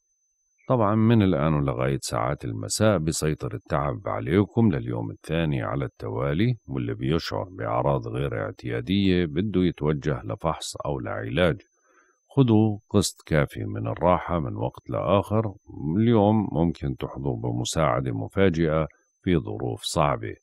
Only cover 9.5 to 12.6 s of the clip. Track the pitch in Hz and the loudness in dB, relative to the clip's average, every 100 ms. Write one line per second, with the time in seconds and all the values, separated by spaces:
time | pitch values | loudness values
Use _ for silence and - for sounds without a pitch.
9.5 | 92 90 - 73 76 76 64 53 55 80 | 2 2 2 0 0 -2 -4 -6 -4 -4
10.5 | 76 - - - 69 - - 57 80 90 | -4 -8 -10 -8 -6 -6 -8 -4 2 2
11.5 | - _ _ _ _ _ _ _ - 127 | 0 _ _ _ _ _ _ _ 2 6
12.5 | 107 | 6